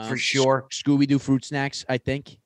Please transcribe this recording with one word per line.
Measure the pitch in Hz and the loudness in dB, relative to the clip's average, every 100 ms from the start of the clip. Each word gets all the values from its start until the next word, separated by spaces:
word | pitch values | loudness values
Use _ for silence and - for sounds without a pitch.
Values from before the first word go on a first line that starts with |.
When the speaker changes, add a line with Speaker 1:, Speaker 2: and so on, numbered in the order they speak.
| 110 | -6
Speaker 1:
for | |
Speaker 2:
Um, | 127 | -4
Speaker 1:
sure. | - 139 131 131 131 | 0 2 4 2 -2
Speaker 2:
S-, | - | -6
Scooby-Doo | - 139 139 139 | 2 2 4 2
fruit | - 135 - | 2 0 0
snacks, | 143 139 - - | -6 -6 -6 -4
I | 127 | -4
think. | - 135 - - | -2 -6 -8 -20